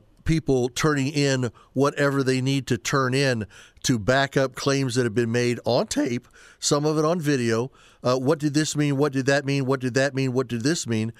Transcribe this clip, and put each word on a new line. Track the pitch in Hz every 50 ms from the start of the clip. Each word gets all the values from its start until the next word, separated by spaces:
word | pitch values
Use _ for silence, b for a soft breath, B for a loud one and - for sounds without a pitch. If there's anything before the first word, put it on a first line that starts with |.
| - _ _ _ -
people | - 165 160 - - 135 127 120 127
turning | - - - 156 151 143 131 135
in | 156 147 143 139 135 127 123 113 b b b b
whatever | b 131 139 143 - 147 143 143 139 139
they | 135 127 131 127
need | 127 135 139 139 127
to | - 127 110
turn | - - - 139 135 123
in | 127 135 143 135 123 113 104 - B B B B B B
to | - - 131 113
back | 98 95 127 139 139 135 -
up | 147 135 131 -
claims | - - 143 139 139 135 127 113
that | 127
have | 123 120 101
been | 123 120 113
made | 117 123 120 120 120 117 -
on | 117 117 143 214
tape, | - - 277 294 - 120 123 - - B B B B B B
some | - - 151 147 147
of | 156 156
it | 156 151
on | 156 175 185
video. | 147 147 147 131 120 117 113 110 123 135 b b b b b b b
Uh, | 127 127
what | 131 131 131 165 147
did | 147 151 139
this | 151 156 - -
mean? | 147 151 147 139
What | 135 147 151
did | 131 135 127
that | 131 139 143 139
mean? | 135 139 139 135
What | 127 135 131
did | 127 127 113
that | 131 135 143 127
mean? | 135 135 131
What | 120 131 131
did | 113 120 117
this | 110 143 175 165 -
mean? | 117 113 110 110 113 - B